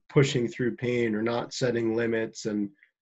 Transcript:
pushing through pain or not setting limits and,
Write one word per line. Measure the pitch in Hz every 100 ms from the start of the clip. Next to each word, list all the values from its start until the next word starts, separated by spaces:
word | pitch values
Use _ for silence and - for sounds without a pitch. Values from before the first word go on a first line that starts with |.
| -
pushing | 147 139 127 113
through | - 170 151
pain | 123 123 117 104
or |
not | 113 117 131
setting | - 127 117 113 113
limits | 117 113 113 - 110
and, | 104 101 - - _ _